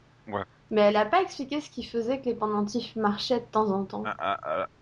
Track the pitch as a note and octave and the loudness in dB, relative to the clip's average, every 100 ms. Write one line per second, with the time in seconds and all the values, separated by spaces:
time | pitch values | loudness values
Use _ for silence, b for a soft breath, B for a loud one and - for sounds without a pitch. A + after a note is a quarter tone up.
0 | _ _ - G2+ F#2+ _ _ G#3+ G#3 G#3+ | _ _ -6 -4 -4 _ _ 4 6 6
1 | G#3+ F4 F#4 - C4+ D4 - - - A#3 | 4 4 2 -4 -6 -6 -6 -10 -6 -4
2 | A3+ C4+ B3 A3 G#3+ G#3 G#3 A#3+ A3 A3+ | -2 -2 -2 -2 0 0 0 -2 -4 -2
3 | G#3+ G#3 - A#3+ A#3+ A3 A3 F#3+ F#3+ - | 0 0 0 -2 0 0 2 0 -2 -6
4 | - - F#2 G2 D2 E2 - - | -6 -4 -2 -2 -2 -2 -4 -8